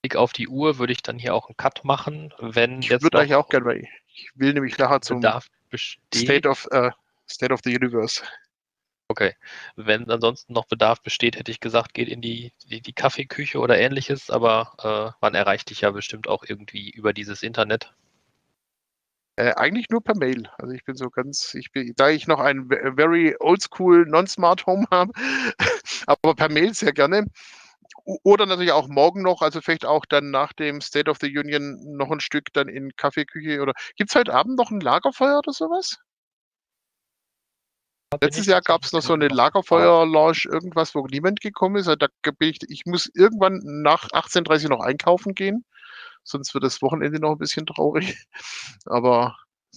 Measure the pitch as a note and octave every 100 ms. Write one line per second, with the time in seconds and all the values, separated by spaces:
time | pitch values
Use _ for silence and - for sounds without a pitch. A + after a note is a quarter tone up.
0 | C3 C3 B2 - A#2 C3 D#3 C3 A#2+ A#2+
1 | - A#2+ A#2+ G#2 - - C3+ - C#3 C#3
2 | - D3+ D#3 - A#2 A#2 A#2+ C3 B2+ B2
3 | D3+ - D3 C#3+ D3 C#3 A#2+ - - -
4 | _ - - - C3+ C#3+ C3 - C3 C#3
5 | - B2 A2+ A#2 - _ _ B2 - -
6 | _ A#2 B2 C#3 C#3+ C3+ - C3+ B2 -
7 | _ _ - - B2+ B2+ B2+ A#2+ B2+ A#2
8 | G#2+ - - - _ _ _ _ _ _
9 | _ - G2 - - - - - G#2+ G#2+
10 | A#2 A2+ A#2 B2 - A#2 - A2+ A2 A2+
11 | - - A#2+ - A#2 A2 A#2+ A#2 A2+ -
12 | A#2+ A#2+ A#2 A#2 A#2+ _ _ A2+ A#2+ -
13 | C3+ - C3+ - C#3+ C3 B2 G#2 B2 C3+
14 | - C#3 - A#2+ A#2 A2 A2+ - A2 G#2+
15 | A2 - G#2+ E2+ G2+ G2+ - G#2+ G#2 G2+
16 | - A2 G#2+ G2+ - G#2 G#2 G#2 G2+ -
17 | G#2+ G#2 G#2 G2 A2+ A#2 G#2 A2 - _
18 | _ _ _ _ _ _ _ _ _ _
19 | _ _ _ - A#2+ - C#3 A3 A3+ A3+
20 | - G#3+ C3 B2+ G#2+ - B2 B2+ - C3
21 | B2+ - C3+ C#3+ - C3+ - C#3 A#2+ A#2
22 | C#3 D#3 - D3 C3+ C3+ B2+ C#3 C3+ C3
23 | D#3+ E3+ D#3+ - D3+ F#3+ - - F#3 E3+
24 | E3 D#3+ F#3+ - F3 F#3 - F#3+ A#3 -
25 | F#3 A3+ C4 C4 B3 - - A#4 - -
26 | - C#3+ D#3+ D#3 D#3 D3+ F#3+ G#3+ G#3+ D3
27 | C#3+ G3+ G#3 - - - - _ _ -
28 | - - G3 G3+ G3 F3+ F3 D3+ C3+ C#3
29 | D#3+ F#3+ F#3 F3 D#3 D#3 - E3 B2+ D3+
30 | - C#3+ C#3+ C3+ D3 - D3+ D3 - D3
31 | D3 D3 C#3+ C#3+ D3 D3 C#3+ C3+ D3+ C#3+
32 | C3+ D3+ - - - D3 C#3 B2 C#3 -
33 | D3 D#3+ C#3+ D#3+ D#3 C#3+ C#3 - - -
34 | G#3 - B3 B2+ G3+ B3+ A#3+ G#3 D3+ D#3+
35 | C4+ - C4+ C#4+ D4 C#4 D#4+ F4 F#4 -
36 | _ _ _ _ _ _ _ _ _ _
37 | _ _ _ _ _ _ _ _ _ _
38 | _ C#3+ D3+ D3+ G3+ F3+ - E3 - E3
39 | D#3 D#3+ D3 C3 C3+ G3 - E3+ E3+ E3
40 | E3 D#3 D#3+ D#3+ - D#3+ F3+ E3 D#3 D3+
41 | C3+ C#3 F3 G#3 G#3+ - F#3+ G3+ F3 D3+
42 | C#3+ _ D3+ C#3 D#3 D3+ - D3 E3+ F3
43 | - - G3+ A3 F#3+ F#3+ D3 D3 D3 D#3+
44 | - - - F3+ D#3 D#3 D#3 B2 - C#3+
45 | - F3+ G3 F#3+ G3 A3 - _ - -
46 | - _ - C#3 C3+ C#3 C3 - C3+ D#3+
47 | D3 D#3 D#3 D3+ D#3 - D#3 - D#3 D3+
48 | F#3+ - _ - - - - - - A#2+
49 | B2 A#2+ A#2+ - _ _ _